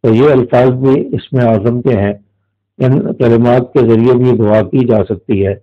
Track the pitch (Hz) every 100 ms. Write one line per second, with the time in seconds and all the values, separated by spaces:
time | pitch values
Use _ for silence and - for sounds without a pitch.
0 | 120 110 143 135 123 127 127 127 135 139
1 | - 107 - 131 120 110 107 123 131 110
2 | 101 101 _ _ _ _ _ _ 127 135
3 | - 123 120 117 120 123 127 147 113 113
4 | 120 123 127 117 107 107 101 135 120 110
5 | 95 98 - 104 98 98